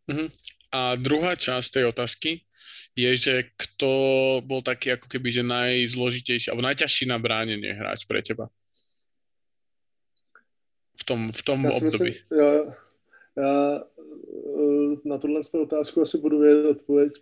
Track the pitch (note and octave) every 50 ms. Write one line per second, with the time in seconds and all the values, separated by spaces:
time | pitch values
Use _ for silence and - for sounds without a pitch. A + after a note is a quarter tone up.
0 | _ - C#3+ D3+ D#3 D#3 - _ - - - _ _ - - C3 B2+ B2 B2+ B2
1 | B2+ C#3 D3 D3+ E3 F3+ F3+ - - - B2+ B2+ B2+ - - C3+ B2 A#2 A#2 -
2 | B2 A#2 - - - D#3 E3 E3+ _ _ _ - - - - - - - - B2+
3 | B2 B2 B2+ B2 - C#3 C3 B2+ A#2+ - _ - - - _ - C#3+ C3+ C3 C3+
4 | C3+ C3+ C3+ C3 C3 C3 C3 B2+ B2 C3 C3+ C3 B2+ C3 B2+ B2 - C3+ B2+ A#2+
5 | - - - B2+ B2+ B2 A#2 B2 A#2+ B2 B2 B2 B2 B2 B2+ B2 B2 A#2 B2 B2+
6 | B2 B2 B2 B2 B2 - B2 A#2 - - - A#2 B2 C3 C#3+ C3+ D#3+ C#3+ - -
7 | C3 B2+ B2 A2+ A2+ A#2 A2 A2 A2+ A2+ G#2+ G#2 G#2 G2+ G2+ G2+ G#2 G2+ G2 A2
8 | - - A2 G#2 G#2+ - A2+ A2+ A2+ A2+ _ _ _ _ _ _ _ _ _ _
9 | _ _ _ _ _ _ _ _ _ _ _ _ _ _ _ _ _ _ _ _
10 | _ _ _ _ _ _ _ - _ _ _ _ _ _ _ _ _ _ _ -
11 | - - B2+ A#2 A2+ A2 A2 - - - C#3 C3+ C3+ D3 - E3 D#3+ D#3 - G#2
12 | F3+ E3+ - - - - D#3+ D3+ D3 D3 D3 D3+ D3+ - - - - _ _ _
13 | _ _ _ - _ _ - C#3 C#3 C#3 C#3 C#3+ C#3+ C#3+ D3 - - - _ -
14 | - D3+ D3+ - - - - - - C#3+ C#3+ D3+ D3 D3 C#3+ D3 D3 D3 D3 D3
15 | - D3 C#3+ C3 - D3 D3+ D#3 D3+ - - E3 D3+ D#3 D#3+ D3+ D3 - - E3+
16 | D#3 D3+ - D#3+ D3 D3+ D3+ D3 D3 D3 D3 D3+ D3+ D3+ C#3+ C#3+ - - C#3+ C#3+
17 | C#3+ D3 D3 -